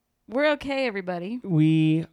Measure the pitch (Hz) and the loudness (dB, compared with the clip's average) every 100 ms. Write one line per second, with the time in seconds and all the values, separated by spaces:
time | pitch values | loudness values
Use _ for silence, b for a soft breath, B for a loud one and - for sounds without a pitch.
0 | _ _ - 233 302 294 277 269 254 196 | _ _ -6 0 0 0 -4 -4 -4 -4
1 | 180 175 180 247 196 156 156 160 156 160 | -6 -6 -8 -8 0 4 4 4 4 0
2 | 160 | -4